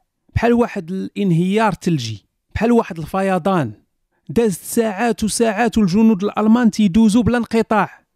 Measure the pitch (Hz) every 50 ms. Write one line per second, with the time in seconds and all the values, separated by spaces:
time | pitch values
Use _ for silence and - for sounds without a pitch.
0 | _ _ _ _ _ _ _ - - 233 240 233 240 214 - 202 175 160 185 190
1 | 190 190 _ - 202 196 170 160 175 185 196 214 226 214 175 - - 185 170 147
2 | 120 113 110 - _ _ _ _ _ _ _ - - 226 240 226 220 - 196 165
3 | 156 - - 190 196 196 190 185 151 196 190 180 143 113 107 _ _ _ _ _
4 | _ _ _ _ _ _ 151 226 233 220 180 - - - - 240 226 220 196 185
5 | 233 233 220 - - 208 - - 233 226 202 196 240 226 - 226 214 180 160 214
6 | 226 220 226 175 190 202 - - 214 220 220 247 247 226 - - 214 202 165 214
7 | 226 220 185 247 233 190 233 240 226 - - 226 220 - 220 208 180 - - -
8 | _ _ _